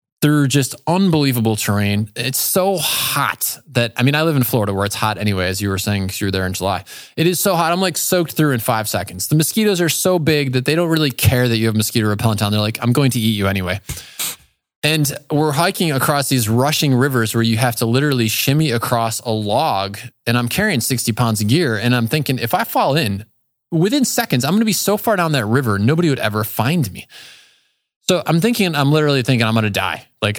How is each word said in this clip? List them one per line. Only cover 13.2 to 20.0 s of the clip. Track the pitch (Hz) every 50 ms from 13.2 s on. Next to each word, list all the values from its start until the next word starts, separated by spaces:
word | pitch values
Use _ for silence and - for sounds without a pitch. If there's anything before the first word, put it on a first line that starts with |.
eat | 110 113 110
you | 104 98
anyway." | 98 98 98 92 87 92 95 - - - - - - - - - - - - - _ _ _ _ _ _ _ -
And | 147 160 160 147 131 - - - _
we're | 156 147 156 156 143
hiking | 151 170 190 190 - 190 160 143
across | 135 - - 147 143 139 -
these | 135 127 110 104
rushing | 113 120 127 147 151 - 160 143 131
rivers | 120 131 143 131 123 113 104 -
where | 117 117
you | 113 113 107
have | 131 123 -
to | - 120
literally | 113 117 131 147 151 135 123 113 110
shimmy | - - - 135 139 151 160 147
across | 117 113 - - 123 117 117 113 110 -
a | - 120
log. | 110 110 107 101 104 131 160 151 110 95 98 98 101 -